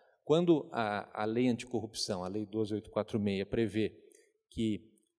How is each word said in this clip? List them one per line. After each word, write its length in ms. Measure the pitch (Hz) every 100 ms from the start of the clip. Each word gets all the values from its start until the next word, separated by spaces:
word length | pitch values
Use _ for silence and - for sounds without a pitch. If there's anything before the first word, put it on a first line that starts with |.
| _ _
Quando 460 | - 160 170 151 -
a, 520 | 120 107 101 - -
a 20 | 107
lei 220 | 117 127
anticorrupção, 760 | 113 - 113 110 - - 92
a 40 | 92
lei 180 | 107 101
doze 300 | 110 104 104
oito 160 | -
quatro 280 | 107 101 113
meia, 260 | 101 95 95
prevê 520 | 113 110 107 101 - - - _ _ _
que 340 | - 110 98 - _ _